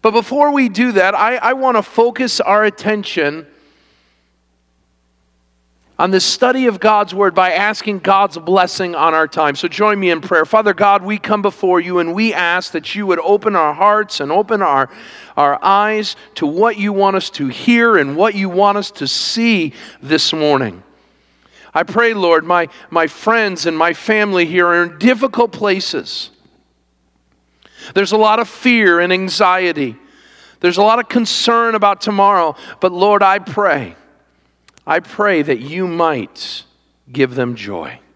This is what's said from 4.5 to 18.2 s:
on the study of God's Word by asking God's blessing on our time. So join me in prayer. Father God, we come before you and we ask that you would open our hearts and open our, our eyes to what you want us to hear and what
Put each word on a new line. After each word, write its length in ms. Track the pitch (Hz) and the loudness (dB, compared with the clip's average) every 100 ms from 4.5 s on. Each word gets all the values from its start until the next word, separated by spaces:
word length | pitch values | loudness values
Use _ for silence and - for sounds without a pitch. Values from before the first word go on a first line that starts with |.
| _ _ _ _ _ _ _ _ _ _ _ _ _ _ - | _ _ _ _ _ _ _ _ _ _ _ _ _ _ -2
on 140 | 180 | 0
the 80 | 190 | 2
study 460 | 180 - 247 262 254 | 0 0 0 2 0
of 160 | 196 | 2
God's 340 | 214 208 202 185 | 2 2 0 0
Word 180 | 196 | 0
by 200 | 180 185 | 2 0
asking 460 | 170 202 214 214 202 | 2 -2 -4 -6 -6
God's 380 | 190 196 196 165 | 0 2 2 -4
blessing 560 | 165 190 180 - 180 | 0 2 2 -2 -6
on 200 | 170 160 | 0 0
our 120 | 160 156 | 2 0
time. 260 | - 151 143 | 0 -2 -2
So 140 | 170 | -6
join 280 | - 214 208 | -2 0 0
me 120 | 185 | 0
in 100 | 165 | -2
prayer. 240 | 170 170 | 0 0
Father 300 | 160 220 214 | 2 2 2
God, 280 | 175 202 202 | 0 2 2
we 160 | 185 214 | 0 -6
come 240 | - 208 | -2 -2
before 380 | 202 - 190 180 | -2 -2 0 0
you 200 | 170 180 | 0 -2
and 140 | 170 | -2
we 200 | 180 226 | -2 -2
ask 400 | 170 175 175 - | 0 0 -2 -4
that 200 | 165 151 | -8 -8
you 140 | 202 202 | -6 -2
would 120 | 170 | -2
open 360 | 165 208 220 196 | 2 0 2 0
our 180 | 156 | 0
hearts 460 | 147 202 214 214 - | 2 2 2 -2 -6
and 140 | 143 | -2
open 280 | 175 208 220 | -2 0 -2
our, 280 | 180 139 131 - - - - - | 0 0 0 -6 -20 -20 -10 0
our 260 | 143 143 | 0 2
eyes 540 | - 196 208 214 208 - - | 2 2 2 -2 -6 -10 -16
to 120 | - 151 | -6 -4
what 300 | 165 226 208 | 0 0 0
you 160 | 202 | -4
want 240 | 196 196 190 | 0 0 0
us 140 | - | -4
to 180 | - 139 | -6 -8
hear 480 | 123 - 240 233 208 | -2 2 4 4 4
and 220 | 139 | 2
what 180 | 147 | 0